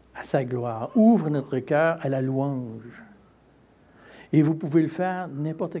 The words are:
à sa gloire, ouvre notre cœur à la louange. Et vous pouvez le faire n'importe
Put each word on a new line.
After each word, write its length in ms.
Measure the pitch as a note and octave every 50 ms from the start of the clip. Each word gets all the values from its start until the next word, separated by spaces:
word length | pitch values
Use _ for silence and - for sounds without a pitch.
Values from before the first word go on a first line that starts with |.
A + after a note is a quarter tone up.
| _ _ -
à 80 | - -
sa 220 | - - C#3+ B2+
gloire, 440 | B2 B2+ B2 A#2+ A#2+ A2+ A2 A#2+ - -
ouvre 340 | A#3+ G#3+ A3+ A#3 F#3 D#3 D3+
notre 300 | D3 C#3 C3 - C3+ B2+
cœur 400 | B2+ - D3+ D3 D#3+ E3 E3 E3
à 80 | - C#3
la 120 | C3+ C3+
louange. 840 | C3 C3 C3 C3+ C#3 C#3+ C#3 B2+ B2 A2+ A2 A2+ A2 A#2+ - - - - - - _ _ _ _ _ _ _ _ _ _ _ _ _ _ _ - - - - - - -
Et 100 | - D#3
vous 140 | D3+ D#3 D#3+
pouvez 260 | D#3 - D3 C#3+ E3
le 60 | D#3
faire 400 | D#3+ D#3+ - F3+ F#3 F#3 F3+ F#3
n'importe 500 | D#3 C#3 C#3 D3 D#3 D#3+ D#3+ G3 D#3+ - E3+